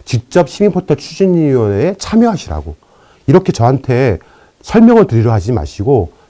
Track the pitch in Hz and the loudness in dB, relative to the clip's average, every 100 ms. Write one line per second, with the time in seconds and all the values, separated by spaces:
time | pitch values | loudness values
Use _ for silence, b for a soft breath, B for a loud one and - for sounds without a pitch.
0 | - 117 - 175 175 - 208 180 180 147 | -6 -6 -2 -2 -2 0 -2 0 -4 -4
1 | - - 190 175 151 131 107 101 165 - | -6 -2 0 2 0 0 0 0 -2 -4
2 | - 226 233 190 - 78 76 76 b b | -2 0 0 -2 -8 -10 -10 -16 b b
3 | b b - 170 180 - 117 131 - 123 | b b 0 2 2 0 0 0 -2 -2
4 | 131 87 b b b b - 202 226 233 | 0 -2 b b b b -2 4 6 6
5 | 170 113 113 110 90 113 71 - 101 135 | 4 2 0 0 -2 -4 -6 -6 0 0
6 | 85 b | -2 b